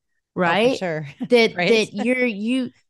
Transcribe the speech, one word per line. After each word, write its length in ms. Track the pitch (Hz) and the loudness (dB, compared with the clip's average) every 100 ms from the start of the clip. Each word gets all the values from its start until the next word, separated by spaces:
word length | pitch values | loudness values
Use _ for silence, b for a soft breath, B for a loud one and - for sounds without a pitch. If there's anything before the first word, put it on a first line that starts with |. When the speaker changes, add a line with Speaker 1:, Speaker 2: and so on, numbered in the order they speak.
| _ _ _ 180 | _ _ _ -2
Speaker 1:
Oh, 120 | 175 185 | 0 2
for 140 | 240 | 0
Speaker 2:
right? 0 | |
Speaker 1:
sure. 380 | 269 180 156 143 | 0 -4 -6 -8
<laughs> 60 | - 220 | -10 2
Speaker 2:
That, 220 | 240 220 175 | 4 4 2
Speaker 1:
Right. 120 | 180 | 2
Speaker 2:
that 260 | 226 202 | 2 0
you're, 320 | 202 220 254 247 | -2 -2 0 0
you, 460 | 202 220 262 247 - | -2 -2 -2 -4 -10